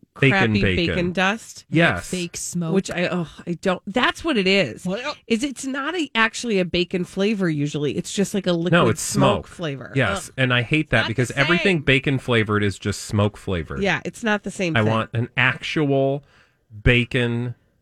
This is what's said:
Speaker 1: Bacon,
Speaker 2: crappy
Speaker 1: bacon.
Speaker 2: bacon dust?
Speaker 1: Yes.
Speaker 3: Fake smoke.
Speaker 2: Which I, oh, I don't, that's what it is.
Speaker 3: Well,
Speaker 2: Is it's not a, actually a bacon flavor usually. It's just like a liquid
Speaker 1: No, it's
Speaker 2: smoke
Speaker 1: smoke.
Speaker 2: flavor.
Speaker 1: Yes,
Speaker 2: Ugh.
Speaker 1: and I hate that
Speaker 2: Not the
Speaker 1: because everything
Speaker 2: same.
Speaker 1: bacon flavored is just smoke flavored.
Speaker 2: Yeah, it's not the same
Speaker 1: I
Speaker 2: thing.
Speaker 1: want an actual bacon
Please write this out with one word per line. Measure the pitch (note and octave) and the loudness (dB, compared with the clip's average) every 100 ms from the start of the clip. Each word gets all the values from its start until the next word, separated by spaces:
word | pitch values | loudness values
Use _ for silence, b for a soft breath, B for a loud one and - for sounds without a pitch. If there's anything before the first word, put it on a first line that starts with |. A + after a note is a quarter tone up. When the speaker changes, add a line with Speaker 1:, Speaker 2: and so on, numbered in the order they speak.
| - - | -20 0
Speaker 1:
Bacon, | C3+ | 2
Speaker 2:
crappy | G3 A2 G#2 | 4 2 2
Speaker 1:
bacon. | G2 F2+ E3 | 2 2 0
Speaker 2:
bacon | F3 F3+ | 0 -2
dust? | F#3 F#3 A3+ - - - | 0 0 -2 -8 -20 -2
Speaker 1:
Yes. | D3 E3 F#2 - | 2 2 0 -4
Speaker 3:
Fake | F3+ F3 | -6 -6
smoke. | - - F3 E3 | -8 -8 -4 -2
Speaker 2:
Which | F#3+ - | 0 -2
I, | E3+ F3+ | -2 -2
oh, | F3 D#3+ - F#3 | -2 -4 -8 -10
I | E3 | -4
don't, | F#3+ F#3 - | -2 -2 -4
that's | B3 D#4 - | -2 -2 -2
what | E4 A#3 | -2 0
it | F#3 | 2
is. | G3 C3 - F3+ | 2 0 -4 -6
Speaker 3:
Well, | G#3+ C#4+ - - | -4 -6 -8 -4
Speaker 2:
Is | A3+ | -2
it's | C#4 - C4+ | -2 -6 -8
not | C#4 C#4+ | -6 -4
a, | F4+ C#4+ | -4 -2
actually | A3+ A3 - A#3+ F#3+ | 0 0 0 -2 0
a | |
bacon | F3 F3 F3+ F#3 | 0 0 -2 -4
flavor | F3+ F#3+ G3+ G3+ F3 | -4 -2 0 0 0
usually. | D3 D3 D3 D3 | 0 -2 -2 -2
It's | - - | -2 -4
just | - F#3 | -2 -2
like | G3+ F3+ | 0 0
a | |
liquid | E3+ E3+ | 0 2
Speaker 1:
No, | E3+ C#3+ | 4 4
it's | E3+ | 2
Speaker 2:
smoke | - G3+ C3+ F#2 - | -2 2 4 2 -4
Speaker 1:
smoke. | |
Speaker 2:
flavor. | - D#3+ C3+ - | -8 -8 -8 -4
Speaker 1:
Yes, | C3 A2+ G2 - | 0 0 -2 -4
Speaker 2:
Ugh. | - | -2
Speaker 1:
and | B2+ | 0
I | B2 | 0
hate | A#2 D#3 D3 | 0 0 2
that | A#2 | 0
Speaker 2:
Not | |
the | A2 | 0
Speaker 1:
because | B2 A#2+ | 0 -2
everything | C#3+ C#3 F3 G3+ E3 | 0 2 2 2 2
Speaker 2:
same. | |
Speaker 1:
bacon | C3+ C3+ D3 C3 | 4 2 2 0
flavored | - A#2 G#2 G#2 | 2 2 2 2
is | G2+ - | 0 0
just | G#2 - | -4 -4
smoke | - G#2 G#2 - | -2 2 2 0
flavored. | - F2 - C#2+ | -4 -4 -4 -2
Speaker 2:
Yeah, | G3 D#3 F#3 | -2 -2 -6
it's | - | -4
not | A3+ G#3 | -2 -2
the | G3+ | -4
same | - F3 | -4 0
Speaker 1:
I | A#2 | 2
Speaker 2:
thing. | G#2+ | 2
Speaker 1:
want | A2 - | 0 -2
an | A#2 A#2+ - | -4 -2 0
actual | B2+ - - D#3+ C#3+ C3+ C3+ C#3+ b b b b b G#2 | 0 0 -4 0 2 2 2 0 b b b b b -2
bacon | B2+ A#2+ A#2 C3 A#2+ A#2 B2 - _ _ | 2 2 2 0 0 -2 -4 -8 _ _